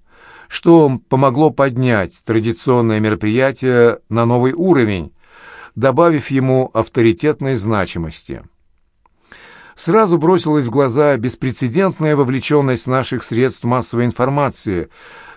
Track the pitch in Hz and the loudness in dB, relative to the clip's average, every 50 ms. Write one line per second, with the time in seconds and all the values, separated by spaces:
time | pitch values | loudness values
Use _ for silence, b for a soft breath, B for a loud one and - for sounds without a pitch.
0 | B B B B B B B B B B - - - 170 170 170 156 139 131 113 | B B B B B B B B B B -14 -2 2 6 6 6 6 4 2 -2
1 | - _ 139 131 139 135 120 143 160 151 123 - 139 135 117 123 127 127 117 104 | -4 _ 0 2 2 2 2 2 0 0 2 0 0 0 0 -2 0 0 0 0
2 | 92 82 - - _ - 113 117 107 120 113 - - 135 123 120 117 113 110 107 | -2 -4 -8 -12 _ -2 -2 0 0 -2 -4 -4 -2 0 2 2 2 2 0 0
3 | 107 110 107 90 107 107 107 123 131 139 143 - 131 127 123 120 120 117 107 - | 0 0 -2 -2 -2 -2 0 0 0 0 -2 -2 -2 0 2 4 4 4 2 0
4 | - _ 107 117 117 117 123 123 123 135 - 170 175 190 160 139 117 104 101 90 | -6 _ -2 0 0 2 2 2 2 0 0 0 0 2 4 4 2 2 0 -4
5 | 76 - - B B B B B B B B B B B B 113 120 135 123 147 | -6 -10 -14 B B B B B B B B B B B B -2 0 0 2 4
6 | 170 170 160 143 - - 139 135 131 131 131 131 127 - - 110 110 - - 131 | 2 4 2 0 -2 -2 -2 0 2 2 2 2 0 0 -2 -4 -4 -2 0 2
7 | 117 117 113 113 - 151 - - 139 135 135 113 98 110 113 101 92 85 - 87 | 2 2 2 2 0 -2 -2 -2 -4 -4 -4 -4 -2 -2 -2 -2 -2 -4 -6 -8
8 | 82 78 78 - - - 67 55 - - _ _ _ _ _ _ _ _ _ _ | -8 -8 -10 -14 -14 -14 -16 -16 -16 -20 _ _ _ _ _ _ _ _ _ _
9 | _ _ _ B B B B B B B B B B B B - - 165 180 220 | _ _ _ B B B B B B B B B B B B -10 -4 0 2 2
10 | 220 185 175 160 147 170 185 170 - 151 151 151 131 120 110 143 139 127 113 143 | 4 2 2 2 2 2 2 2 0 0 0 0 -2 0 0 0 0 0 2 2
11 | 151 147 139 117 107 127 - - - 131 117 - 135 120 113 175 196 185 - - | 2 2 2 0 -2 -6 -6 -4 -6 -6 -4 -4 -6 -2 0 0 0 0 -2 -2
12 | 156 156 151 143 139 123 135 131 - - 151 147 139 135 127 117 - 127 127 131 | -2 0 0 0 0 0 -2 -4 -2 0 0 2 2 0 -2 -2 -2 -2 -2 -2
13 | 123 - 135 117 - - 113 113 127 131 - - - 120 123 127 113 - - 117 | -2 -4 -6 -8 -8 -4 -2 0 0 0 -2 -4 -4 -2 -2 -2 -4 -4 -4 -2
14 | 120 120 113 - 120 131 143 147 190 196 185 - - 110 95 85 78 B B B | -2 -2 -2 -2 -2 -2 0 -2 -2 -2 -4 -6 -6 -6 -4 -4 -6 B B B
15 | B B B B B B B | B B B B B B B